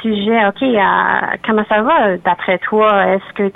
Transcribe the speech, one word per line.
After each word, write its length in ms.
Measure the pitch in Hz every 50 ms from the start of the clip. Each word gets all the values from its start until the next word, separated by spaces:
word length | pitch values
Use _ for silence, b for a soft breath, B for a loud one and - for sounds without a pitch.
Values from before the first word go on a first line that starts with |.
sujet. 460 | - 220 214 202 202 220 226 233 202
Ok, 160 | 196 196 -
euh, 720 | 269 262 233 208 190 180 180 180 170 - - - - - - - -
comment 180 | 226 220 214 214 -
ça 140 | 214 208
va 340 | 220 277 330 311 226 202 180 175
d'après 400 | 170 185 175 - - - 185 175
toi ? 480 | - - 214 214 214 214 202 196 185 185
Est-ce 240 | 190 196 - - -
que 160 | - 202 196 -